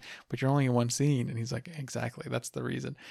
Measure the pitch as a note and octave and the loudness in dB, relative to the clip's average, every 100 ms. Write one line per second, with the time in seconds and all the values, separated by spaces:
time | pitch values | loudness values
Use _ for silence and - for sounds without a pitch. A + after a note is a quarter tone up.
0 | - - - A#2+ C3 C#3+ C3 A#2+ A#2+ - | -8 -18 -8 0 4 4 4 4 2 4
1 | C#3+ C3+ A#2+ A#2 A#2 B2 F3 D#3+ C3 A#2 | 4 4 0 -2 -4 -4 -6 -10 -6 -4
2 | A#2 - - A#2+ - C3 B2 C3 C3 C#3 | -4 -6 -4 -4 -4 -6 -4 -4 -4 -8
3 | - | -14